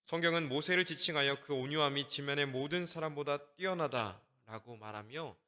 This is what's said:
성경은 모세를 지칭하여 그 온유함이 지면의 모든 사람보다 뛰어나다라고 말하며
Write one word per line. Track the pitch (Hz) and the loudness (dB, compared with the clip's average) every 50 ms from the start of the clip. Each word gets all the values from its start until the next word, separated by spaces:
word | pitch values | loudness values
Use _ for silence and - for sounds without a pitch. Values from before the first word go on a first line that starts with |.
성경은 | - - 165 170 170 170 165 170 160 139 | -4 -2 -2 2 4 4 4 4 2 0
모세를 | 127 147 151 - 180 180 180 | 0 0 2 4 4 4 4
지칭하여 | - 165 - - - 160 147 139 139 139 131 | 2 2 2 2 4 4 4 4 2 2 0
그 | - - 143 | -2 -2 -2
온유함이 | 131 127 139 147 156 151 143 139 139 139 123 | -2 0 0 2 2 2 4 2 0 -2 -2
지면의 | - 143 143 139 143 147 143 | -4 -4 -2 -2 0 0 0
모든 | 139 127 127 139 147 165 180 175 | 0 0 -2 -2 0 -2 -2 0
사람보다 | 170 - 165 156 156 147 143 143 143 143 143 - - _ | -2 -2 -2 -4 -4 -4 -4 -2 -2 -2 -2 -4 -12 _
뛰어나다라고 | - 180 190 185 175 156 139 123 123 110 101 92 - _ _ _ _ _ 110 110 110 - 120 120 | -4 -2 -2 0 0 0 0 0 0 -2 -2 -4 -10 _ _ _ _ _ -14 -14 -14 -12 -14 -16
말하며 | 107 107 107 107 107 104 110 127 156 165 127 - _ _ | -14 -12 -10 -10 -10 -10 -8 -8 -8 -8 -8 -10 _ _